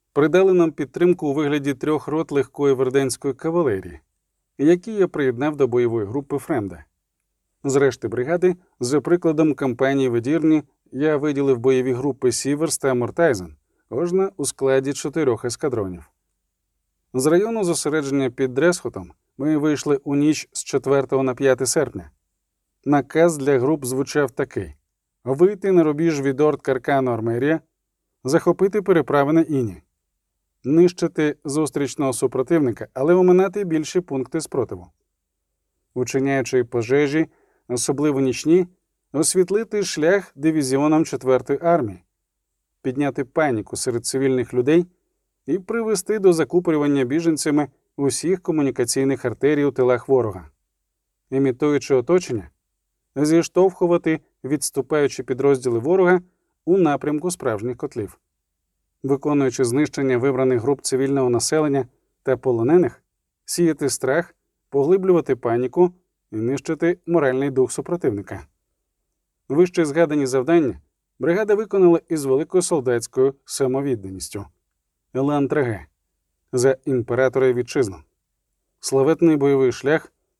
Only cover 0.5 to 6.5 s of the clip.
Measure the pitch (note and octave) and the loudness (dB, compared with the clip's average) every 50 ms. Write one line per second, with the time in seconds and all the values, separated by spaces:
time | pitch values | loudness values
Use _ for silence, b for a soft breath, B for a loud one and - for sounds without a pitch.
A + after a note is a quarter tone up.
0.5 | F#3 F3+ E3+ D#3+ D3 - D3+ C3 - - E3+ F3+ F3 F3+ D#3+ D3 C3+ D3 D#3 C#3+ | 4 4 2 2 0 -6 -10 -8 -4 0 2 2 2 2 0 -4 -2 0 0 0
1.5 | D3 D3 C#3 C#3+ C#3 A#2+ - D3 D#3 D3 - - C#3+ D#3 E3 - D3 C#3+ B2+ - | 0 -2 -2 -2 -4 -4 -2 -2 -2 -2 -2 -4 -4 -4 -4 -2 0 -2 -2 -2
2.5 | _ - C#3+ C#3+ C3+ B2 C3+ B2+ B2+ C#3 C3+ C3 - - - C#3+ B2+ - - D#3+ | _ -2 2 2 2 2 2 0 2 0 0 0 -4 -4 -6 -6 -6 -4 -4 -4
3.5 | E3 F3 E3+ C3+ G#2 F#2+ F#2 F2+ D#2+ D2+ _ _ _ _ _ _ _ _ _ _ | -2 0 0 0 -2 -4 -6 -10 -16 -20 _ _ _ _ _ _ _ _ _ _
4.5 | _ - C3+ D3+ F3 F3+ F3+ A#3 A3 G#3 F#3 E3+ - - C#3+ C3 B2 A#2 C#3 D3+ | _ 0 2 2 2 2 0 -6 -2 0 0 0 0 -2 -2 -2 -2 -2 -4 -4
5.5 | D3+ C#3 C#3+ B2 A#2 B2 A#2+ A#2 A2+ A#2 G#2 F#2+ A#2 C#3+ C#3 - C#3+ C#3 - - | -2 0 0 0 2 0 0 0 -2 -2 -4 -4 -6 -8 -6 -6 -8 -8 -6 -4